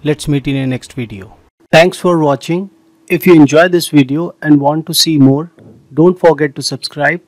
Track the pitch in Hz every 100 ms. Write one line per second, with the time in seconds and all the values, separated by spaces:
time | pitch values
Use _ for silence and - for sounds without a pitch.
0 | 147 147 - 143 131 139 131 127 - -
1 | 113 104 92 _ _ _ _ 160 180 -
2 | 180 170 147 135 - 170 196 _ _ _
3 | _ 175 185 170 139 151 180 175 165 151
4 | 131 143 175 - 156 147 139 151 156 160
5 | - 156 135 139 170 _ - - _ 139
6 | 170 180 170 147 151 135 135 135 - -
7 | 143 170